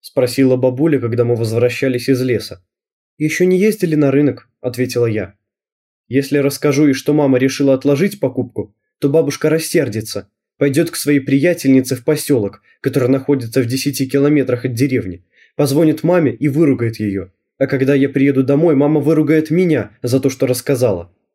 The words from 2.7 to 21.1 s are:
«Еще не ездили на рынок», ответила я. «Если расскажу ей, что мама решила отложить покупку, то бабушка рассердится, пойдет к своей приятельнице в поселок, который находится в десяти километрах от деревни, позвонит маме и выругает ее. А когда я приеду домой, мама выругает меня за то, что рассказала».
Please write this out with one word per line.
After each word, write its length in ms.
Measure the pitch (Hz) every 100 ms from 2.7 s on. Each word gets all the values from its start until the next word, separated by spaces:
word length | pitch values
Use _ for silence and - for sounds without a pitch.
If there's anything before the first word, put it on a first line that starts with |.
| _ _ _ _ _
«Еще 280 | 151 - 180
не 120 | 185
ездили 380 | 214 208 175 151
на 160 | 139
рынок», 360 | 135 147 - _ _
ответила 460 | 123 120 127 120 117
я. 280 | 107 90 _ _ _ _ _ _ _ _
«Если 320 | 123 135 143
расскажу 480 | 139 139 147 135 151
ей, 80 |
что 180 | 131 -
мама 260 | 151 143 127
решила 360 | 131 131 139
отложить 460 | 131 139 143 202 -
покупку, 560 | 131 - 123 - 95 _ _ _
то 80 | 143
бабушка 420 | 151 143 - 151
рассердится, 800 | 160 160 175 131 107 107 - - _ _ _
пойдет 340 | 143 139 165
к 60 | -
своей 220 | 143 147
приятельнице 760 | 135 139 175 170 135 131 127 120
в 80 |
поселок, 580 | - 151 - 135 101 - _ _
который 280 | 135 127 123
находится 520 | 131 135 143 117 131
в 60 | 117
десяти 420 | 131 143 135 131
километрах 560 | 143 143 147 127 120
от 80 | 135
деревни, 520 | 117 139 - 95 85 _ _ _ -
позвонит 480 | 143 139 160 156
маме 280 | 160 180 147
и 160 | 117 151
выругает 520 | 135 160 120 117 113
ее. 300 | 107 98 87 _ _ _
А 80 | 135
когда 280 | 135 131
я 140 | 143 135
приеду 360 | 139 139 131
домой, 320 | 131 143 170 139
мама 240 | 147 156
выругает 500 | 135 160 151 160 156
меня 480 | 165 180 147 101 _
за 180 | 123 135
то, 100 | 135
что 160 | 131 131
рассказала». 680 | 127 - 135 120 92 87